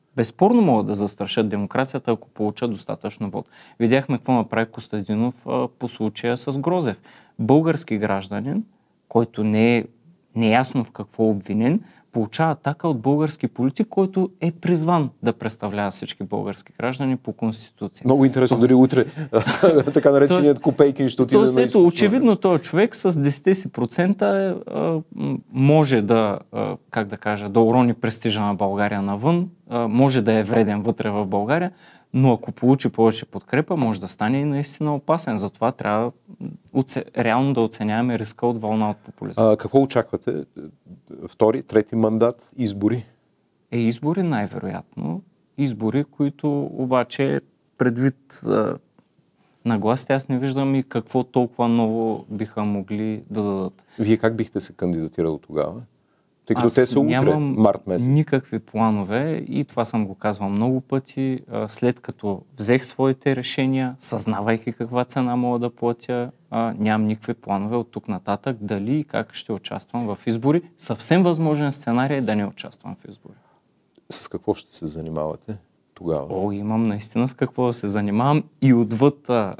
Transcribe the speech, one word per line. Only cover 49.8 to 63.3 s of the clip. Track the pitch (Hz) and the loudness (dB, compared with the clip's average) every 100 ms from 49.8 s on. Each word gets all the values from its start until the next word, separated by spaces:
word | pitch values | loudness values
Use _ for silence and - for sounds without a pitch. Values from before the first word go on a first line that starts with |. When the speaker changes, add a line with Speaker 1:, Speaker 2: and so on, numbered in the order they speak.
| 104 127 - | 0 -2 0
Speaker 1:
аз | 135 135 | -2 -2
не | 127 | -4
виждам | 135 131 135 | -2 -2 0
и | 135 | 0
какво | 127 120 - 127 | -2 -6 -2 -2
толкова | 127 131 123 - 117 | 0 0 -2 0 0
ново | 117 110 113 113 104 - | 2 2 0 -2 -4 -8
биха | 104 110 - | -8 -8 -4
могли | 104 101 95 107 110 107 - | -4 -4 -6 -6 -6 -6 -8
да | 104 | -4
дадат. | 101 98 92 - _ - | -2 -2 -6 -10 _ -6
Speaker 2:
Вие | 107 110 | 2 2
как | 113 113 | 2 0
бихте | 113 101 | -6 -6
се | - | -8
кандидатирал | - 90 82 80 - 80 78 | -6 -4 -2 -4 -2 -2 -2
тогава? | - 76 73 104 120 _ _ _ _ _ - | -6 -4 -4 -6 -16 _ _ _ _ _ -4
Тъй | |
като | 123 117 | 0 2
Speaker 1:
Аз | |
Speaker 2:
те | 131 127 | 4 2
са | 131 | 2
утре, | 147 | 2
Speaker 1:
нямам | - - 151 143 | 4 4 2 0
Speaker 2:
март | 120 107 98 - | 4 4 4 -2
месец. | 92 123 | -2 2
Speaker 1:
никакви | 147 151 139 - 113 | 2 2 -2 -4 -10
планове | - 107 113 107 95 110 151 156 - | -8 -2 0 0 -2 -4 -4 -6 -6
и | 131 | -6
това | 143 - | -6 -4
съм | 113 117 101 | -4 -2 -4
го | |
казвал | 95 104 101 101 | -4 -4 -4 -4
много | 101 120 131 | -2 0 -2
пъти. | 127 135 131 - 135 131 - | -2 -6 -6 -6 -4 -6 -8
А, | 110 107 | -8 -8
след | - 123 120 | -2 -2 -2
като | - - 101 95 - 127 | -8 -8 -6 -6 -8 -8
взех | 107 127 | 2 2
своите | - - 135 131 143 | 0 -2 -2 0 -2